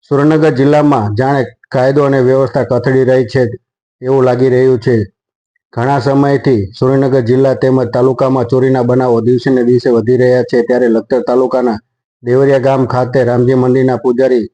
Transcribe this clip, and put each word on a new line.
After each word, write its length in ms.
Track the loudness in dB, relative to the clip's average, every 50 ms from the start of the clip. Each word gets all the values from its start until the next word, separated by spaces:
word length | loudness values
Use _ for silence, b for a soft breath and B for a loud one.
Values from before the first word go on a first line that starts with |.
સુરેન્દ્રનગર 520 | _ _ -2 0 2 2 2 2 2 0 0
જિલ્લામાં 640 | 2 0 2 2 2 2 2 0 0 -2 -4 -2
જાણે 260 | -2 -2 -2 0 -2 -4 -6 -8 _ _
કાયદો 380 | _ -4 -2 0 0 2 0 0
અને 160 | 0 0 0 2
વ્યવસ્થા 420 | 2 2 2 0 0 -2 -4 -2
કથળી 400 | -2 -2 -2 -2 0 0 0 2
રહી 220 | 2 2 0 0
છે 160 | 0 0 -2 -2 -2 -4 -10 _ _ _ _ _ _ _ _ -4
એવું 220 | -2 0 0 2
લાગી 260 | 0 0 0 0 0
રહ્યું 300 | 2 2 2 2 0 0
છે. 160 | 0 0 0 0 -2 -4 _ _ _ _ _ _ _ _ _ _ _ _ -8
ઘણા 280 | -6 -2 -2 -2 -2
સમયથી 600 | 0 0 0 0 2 0 0 0 0 0 0 0 -2 -6 -6
સુરેન્દ્રનગર 500 | -4 -2 0 0 0 0 0 0 0 0
જિલ્લા 320 | 0 0 2 2 0 0
તેમજ 240 | 0 0 0 0 0 -2 -2
તાલુકામાં 580 | -2 0 0 0 0 0 -2 -2 0 -2 -2 -2
ચોરીના 360 | 0 0 0 0 0 0 0
બનાવો 340 | 0 0 0 0 0 0 0
દિવસે 300 | 0 0 -2 0 0 0
ને 120 | 0 0 2
દિવસે 260 | 2 0 0 0 0
વધી 260 | 0 0 0 0 0
રહ્યા 320 | 2 2 2 2 0 0 0
છે, 100 | -2 -2 0
ત્યારે 260 | 0 0 0 0 0
લખતર 340 | 0 -2 -2 _ -4 -4 -2
તાલુકાના 540 | -2 0 0 0 0 -2 -2 -2 -2 -4 -6 _ _ _ _ _ _ _ _ -4
દેવરિયા 440 | -2 0 2 2 2 2 2 0
ગામ 160 | 0 0 0 -2
ખાતે 380 | -2 -2 -2 -4 -2 0 0 0
રામજી 320 | 0 0 0 0 2 2
મંદિરના 420 | 2 2 2 2 2 2 0 0 0
પૂજારી 480 | -2 -2 0 0 0 2 0 0 -2 -4